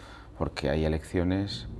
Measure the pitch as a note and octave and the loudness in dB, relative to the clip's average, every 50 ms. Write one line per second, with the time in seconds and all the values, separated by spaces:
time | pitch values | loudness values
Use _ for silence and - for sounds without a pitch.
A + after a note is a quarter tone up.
0 | - - - - - - - - D#2+ - - - C#2+ C#2 D2+ D#2+ D#2 D#2 D#2 D#2 | -16 -16 -16 -16 -16 -10 -4 -2 -2 -2 -2 0 2 2 4 4 4 4 2 0
1 | - - - F2+ F2 F2+ F#2 G2 G2+ G#2 - - - - - | 0 0 2 2 4 4 2 2 0 -2 -4 -6 -8 -8 -8